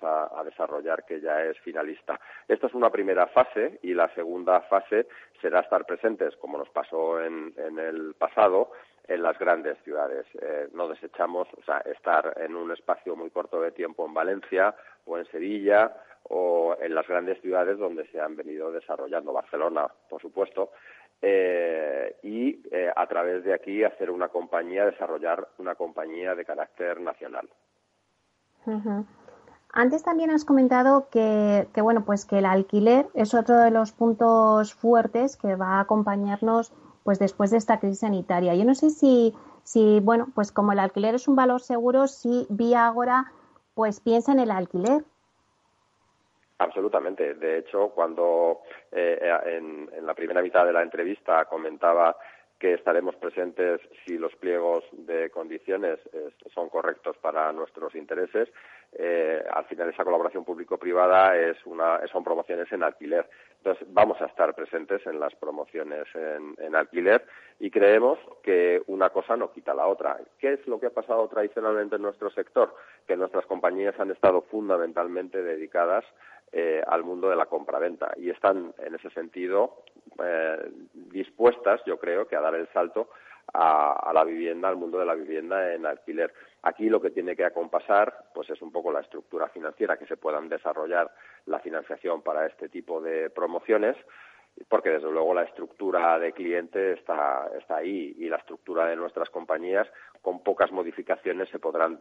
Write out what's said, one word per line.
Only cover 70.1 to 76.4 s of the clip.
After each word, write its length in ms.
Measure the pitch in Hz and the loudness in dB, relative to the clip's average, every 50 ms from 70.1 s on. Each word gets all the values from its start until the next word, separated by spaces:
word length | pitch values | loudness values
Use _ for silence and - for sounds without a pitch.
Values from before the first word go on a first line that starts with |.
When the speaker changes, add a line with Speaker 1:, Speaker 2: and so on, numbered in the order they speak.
| 69 - 62 - _ _ | -6 -6 -10 -20 _ _
Speaker 1:
¿Qué 140 | - 135 143 | -2 -2 -2
es 120 | 139 - | -4 -4
lo 120 | 131 117 107 | -6 -6 -4
que 60 | 123 | -4
ha 60 | 120 | -4
pasado 360 | - 113 110 - 117 113 110 | -4 -6 -4 -2 0 0 0
tradicionalmente 720 | 110 - 110 107 104 - 117 110 110 107 107 104 104 107 | 0 -2 -2 -4 -2 -4 -4 -2 -2 -2 -2 -2 -4 -4
en 60 | 101 104 | -4 -4
nuestro 260 | 104 101 - 104 98 | -6 -6 -6 -8 -6
sector? 440 | - - 92 - - 131 110 - - - - - - _ _ | -6 -8 -8 -2 0 0 0 0 -2 -8 -20 -20 -20 _ _
Que 120 | - 92 | -4 -2
nuestras 280 | 90 92 87 - 95 - | -2 -2 -2 -2 -4 -4
compañías 520 | - 98 90 90 87 90 95 98 101 - - | -4 -4 -2 -2 -2 0 -2 -4 -4 -4 -4
han 120 | 101 98 | -4 -6
estado 320 | 92 - - 98 90 90 - | 0 2 4 4 4 4 0
fundamentalmente 960 | - - 110 107 101 92 87 85 82 80 87 87 87 87 90 92 90 - 95 | -4 -6 -6 -2 -2 0 -2 -2 -2 -4 -6 -6 -4 -6 -8 -8 -6 -8 -6
dedicadas, 640 | 90 85 82 78 80 78 - 87 85 85 92 110 - - _ _ - - - - | -6 -6 -6 -8 -8 -4 -2 -2 0 0 0 -2 -4 -6 _ _ -20 -20 -20 -20